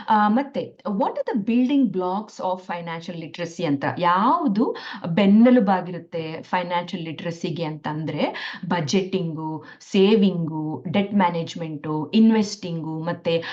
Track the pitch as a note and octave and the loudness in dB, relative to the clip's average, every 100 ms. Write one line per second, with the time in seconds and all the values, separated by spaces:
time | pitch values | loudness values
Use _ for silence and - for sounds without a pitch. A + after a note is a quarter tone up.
0 | - G#3+ G#3 A3+ C#4+ F#3+ D#3+ - - G3 | 2 4 4 2 0 -6 -8 -8 -6 -2
1 | E4+ C#5+ C5+ B3 G3 A#3+ B3+ C#4+ A#3+ F3+ | -2 -2 -4 -4 0 2 4 4 2 0
2 | F3+ G3 G#3+ - F#3 F#3 F#3 F3 E3+ E3 | -2 -4 -6 -6 -4 -4 -6 -8 -8 -8
3 | E3+ E3+ E3 - E3 E3+ E3 C#3 D3 - | -8 -10 -10 -8 -10 -4 -2 0 -2 0
4 | F3 F#3 A3+ F4 D4 G3 D#4 - - A#3 | 2 4 4 2 2 2 0 -2 -10 -10
5 | E3+ E3 G3 G#3+ B3 B3 G3+ F#3 E3+ E3+ | -2 4 6 8 8 6 4 0 -2 -10
6 | E3+ E3+ D#3+ D#3+ - F#3 F3 F3 F3+ F3+ | -10 -8 -8 -8 -4 -4 -2 -4 -4 -8
7 | E3 D3+ E3+ E3+ E3+ D#3 D#3 D3+ D#3 D3+ | -8 -8 -8 -6 -6 -4 -6 -6 -6 -6
8 | D#3 D3+ B3 - - - E3+ F3 C#3+ F#3+ | -4 -2 -4 -4 -12 -10 -4 -2 0 0
9 | F#3 F3+ E3 D#3 D#3 D#3 - - - G3 | 0 -2 -4 -6 -6 -8 -12 -20 -2 4
10 | G3 A3 G3 F3 D#3 D#3 D#3 D#3 F3+ G3+ | 6 6 4 2 -4 -4 -6 -6 -2 -2
11 | G3 G3+ F3 E3+ D#3+ F3 D#3+ D3 D#3 D3+ | 0 2 2 0 -6 -8 -8 -8 -6 -4
12 | D3+ A3 A3 A3 G3+ - E3+ E3 D#3 D#3+ | 0 4 6 4 0 -4 -8 -6 -6 -6
13 | E3 E3 E3+ E3 E3 | -6 -4 -2 -2 -4